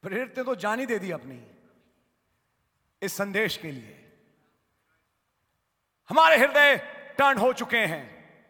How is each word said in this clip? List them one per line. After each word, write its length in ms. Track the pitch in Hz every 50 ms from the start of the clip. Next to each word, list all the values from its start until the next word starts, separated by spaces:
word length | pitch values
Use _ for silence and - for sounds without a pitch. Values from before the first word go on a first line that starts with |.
प्रेरित 360 | _ 202 190 226 262 254 - 254
ने 60 | 254
तो 120 | 247 262
जान 240 | 185 170 208 214 233
ही 60 | 269
दे 140 | 240 240 208
दी 120 | 180 190
अपनी 560 | 170 147 123 131 131 123 117 110 _ _ _ _ _ _ _ _ _ _ _ _ _ _ _ _ _ _ _ _ _ _ _ _ _ _ _ _ _ _
इस 160 | - 196 - -
संदेश 400 | 202 202 190 202 220 202 - -
के 140 | - 160
लिए। 480 | 143 131 113 107 107 - _ _ _ _ _ _ _ _ _ _ _ _ _ _ _ _ _ _ _ _ _ _ _ _ _ _ _ _ _ _ _ _ _ _ _ _ _ _ _ _ _ _
हमारे 280 | - 294 320 320 320 262
हृदय 400 | 247 285 269 285 294 285 269 208 - - - - - - - -
टर्न 200 | 277 277 277 220
हो 160 | 208 254 247
चुके 240 | - - - - 233
हैं। 520 | 220 175 160 156 131 110 95 - - _ _ _ _ _